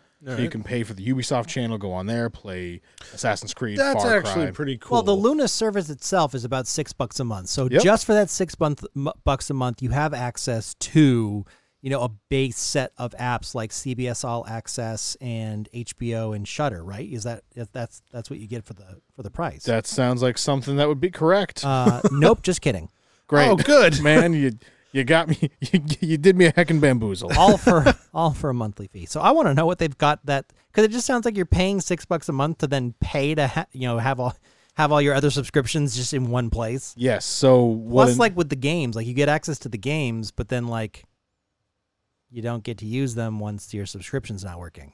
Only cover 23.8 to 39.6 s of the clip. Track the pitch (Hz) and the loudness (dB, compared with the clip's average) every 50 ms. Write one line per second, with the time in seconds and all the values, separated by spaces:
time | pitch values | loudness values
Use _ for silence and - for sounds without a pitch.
23.8 | 220 165 147 143 147 151 156 165 170 175 165 151 139 131 110 113 _ - _ _ | 8 6 4 4 4 6 6 6 6 4 4 2 2 0 -2 -4 _ -20 _ _
24.8 | _ _ - 135 131 123 160 165 165 160 147 - - 139 _ - 139 - - 180 | _ _ -4 -2 2 4 4 4 4 2 0 0 -2 -4 _ -6 -6 0 0 0
25.8 | 143 151 156 - - 156 160 147 147 196 190 180 180 160 - 175 175 - 165 151 | 2 0 -6 -4 -2 -2 0 4 6 6 8 8 6 6 6 4 2 4 4 4
26.8 | 147 139 127 120 110 104 95 - 110 90 - 151 180 202 214 185 - 240 180 160 | 4 4 4 2 0 -2 -4 -6 -4 0 4 6 8 8 6 6 6 4 4 6
27.8 | 135 - - - _ _ - 156 170 160 131 - - 143 127 120 113 107 101 - | 6 4 2 2 _ _ -2 0 0 0 0 -2 -4 -4 -2 -2 -4 -6 -8 -10
28.8 | 101 - - 98 85 - - 156 156 208 277 330 285 170 139 151 165 165 180 - | -14 -16 -14 -16 -12 -10 -4 2 4 4 4 6 4 4 4 2 2 0 0 -2
29.8 | 170 156 135 - 151 147 151 - - 139 139 139 - _ _ _ _ _ - 214 | -2 -4 -2 0 2 2 2 0 -2 -2 -2 -2 -4 _ _ _ _ _ 2 4
30.8 | 214 214 220 247 - - 262 240 220 240 208 202 180 - - 175 185 190 202 190 | 4 4 2 -2 -2 0 0 0 0 -2 -2 -2 0 2 2 2 2 2 0 -2
31.8 | - - 180 165 - - 175 156 - - 143 135 139 156 165 - - 135 143 135 | -2 -2 -4 -4 -2 -4 -4 -4 -2 -2 -2 0 0 -2 -2 -2 -2 -2 -2 -2
32.8 | 123 123 113 - - - - 147 139 147 156 151 143 131 - - - _ - 131 | -2 -4 -4 -4 -6 -4 -2 -2 0 0 0 0 0 0 -2 -4 -6 _ -8 -6
33.8 | 127 123 117 117 117 135 135 123 123 127 - _ _ _ _ _ _ _ - - | -4 -2 -2 -2 0 -2 -2 -2 -4 -4 -6 _ _ _ _ _ _ _ -2 0
34.8 | 156 143 151 147 147 143 139 139 147 147 - 143 123 - - 147 131 - - 160 | 2 4 4 4 4 4 2 2 2 2 0 0 -4 0 0 0 0 0 0 -2
35.8 | 147 139 110 123 123 - 147 131 127 117 120 127 120 113 - 113 117 110 123 135 | -2 -2 -2 -4 -6 -4 -2 -2 -2 -2 -2 -2 -2 -2 -4 -4 -4 -6 -6 -8
36.8 | - - - 117 120 131 113 95 - - - - 143 131 127 127 123 117 113 113 | -10 -12 -8 -2 0 0 0 0 -4 -4 -2 4 6 8 8 8 8 6 2 0
37.8 | 113 113 120 127 131 127 123 127 233 220 180 175 170 139 143 131 120 143 165 175 | -2 2 6 6 6 6 6 4 4 2 2 0 -2 -2 -2 -2 -2 -2 0 0
38.8 | 143 120 110 113 113 120 123 135 143 147 147 151 - - 143 - | -2 -4 -4 -6 -6 -4 0 2 2 2 2 0 -2 -4 -8 -8